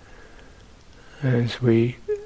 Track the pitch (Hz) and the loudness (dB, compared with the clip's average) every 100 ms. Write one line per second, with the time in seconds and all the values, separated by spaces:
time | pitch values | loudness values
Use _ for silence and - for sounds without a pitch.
0 | - - - - - - - - - - | -20 -20 -20 -20 -20 -20 -20 -20 -20 -20
1 | - - 135 120 120 - 127 113 120 127 | -20 -6 -2 0 -2 -2 2 4 2 -4
2 | - 415 | -8 -8